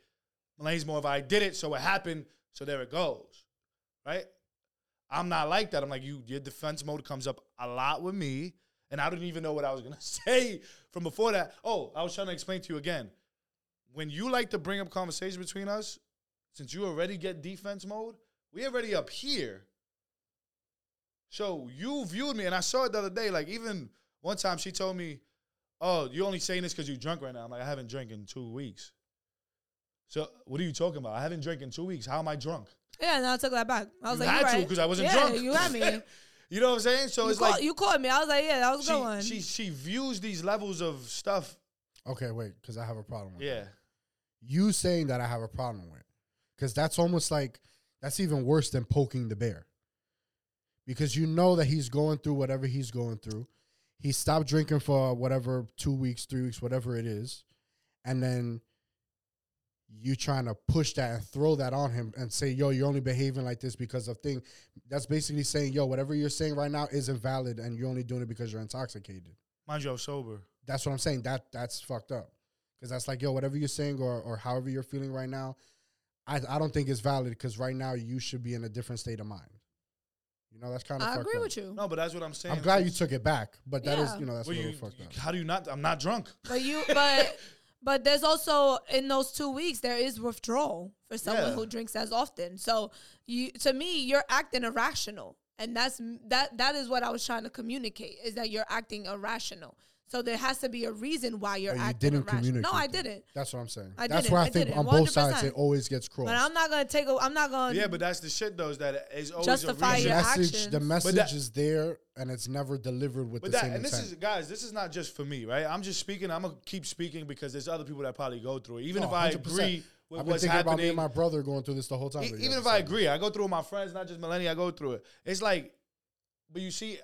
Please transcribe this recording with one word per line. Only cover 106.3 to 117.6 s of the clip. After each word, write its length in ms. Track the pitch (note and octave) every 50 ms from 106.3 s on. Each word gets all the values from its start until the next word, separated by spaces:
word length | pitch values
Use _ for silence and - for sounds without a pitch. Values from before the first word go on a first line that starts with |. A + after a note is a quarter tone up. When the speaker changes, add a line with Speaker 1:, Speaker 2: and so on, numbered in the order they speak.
| A#3
Speaker 2:
I'm 180 | A#3+ C4+ D#4 E4
not 160 | E4 E4 D#4
gonna 160 | D4+ D4 C#4
take 220 | - - D4 D4 C4+
a, 100 | C4+ C4
I'm 140 | B3+ C4+ D4
not 160 | D#4 D4 C#4
gonna 240 | C4 C4 B3+ B3 G#3
Speaker 1:
Yeah, 140 | F#3+ G#3 G3
but 120 | F3 D#3+
that's 180 | F3 F3+ F3+ F3
the 100 | D#3+ D#3
shit 260 | - - A3 G#3+ G3
though, 140 | F3 E3 D3+
is 80 | D3 C3+
that 300 | D3 C#3 C3+ C#3 - -
it's 200 | - D3 D3+ C#3+
always 160 | E3+ E3+ F3 B3
Speaker 2:
justify 240 | B3+ - - -
Speaker 1:
a 180 | A#3+ C#3 B3+ B3
Speaker 3:
The 60 | B3
Speaker 1:
reason. 120 | B3 - A#3+
Speaker 2:
your 80 | - E3+
Speaker 3:
message, 280 | - - - F#3 F3+ E3 -
Speaker 2:
actions. 120 | G#3+ -
Speaker 3:
the 140 | - D3+ D3
Speaker 1:
But 60 | D3
Speaker 3:
message 300 | D3 E3 F3 E3+ F3+ F3+
Speaker 1:
that 180 | G#3 G3+ C#3 C#3+
Speaker 3:
is 180 | D3 C3+ A#2+
there, 460 | A2 C3+ D3 D3+ D#3 D#3 D#3 E3 D#3+ - _ _ _ B2+
and 120 | C3 C3
it's 180 | B2+ A#2 - B2
never 300 | C3 C#3+ C#3 C3 C#3+ C3+
delivered 540 | A2+ B2+ B2+ B2 C#3+ C#3 A#2+ C3 C3 A#2
with 100 | A#2 A#2
Speaker 1:
But 60 | - -
Speaker 3:
the 40 | -
Speaker 1:
that, 80 | A#3+ A3+
Speaker 3:
same 100 | - -
Speaker 1:
and 100 | G#3 A#3
this 100 | C#4+ A3+
Speaker 3:
intent. 180 | - G#3 F#3+
Speaker 1:
is, 40 | F3 D#3+
guys, 280 | F#3 G#3 G#3 F3+ D#3 D3
this 140 | G3 -
is 100 | B3 A3+
not 200 | G#3 G#3+ F#3+ E3+
just 240 | D3 F3+ D#3 - -
for 100 | - C#3+
me, 200 | C#3+ C#3+ C3 A2+
right? 200 | A2 B2 D3 D#3
I'm 160 | D#3 E3 G3+
just 180 | F#3+ G3 - -
speaking. 300 | - - G3+ F3+ G3 F3+
I'm 140 | E3 E3+ F#3
gonna 100 | F3+ D3 B2+ - -
keep 180 | - F#3+ C#3+
speaking 400 | - - - E3+ E3 C#3 E3 D#3
because 260 | C#3 C#3+ - D3 C#3
there's 160 | B2+ C#3+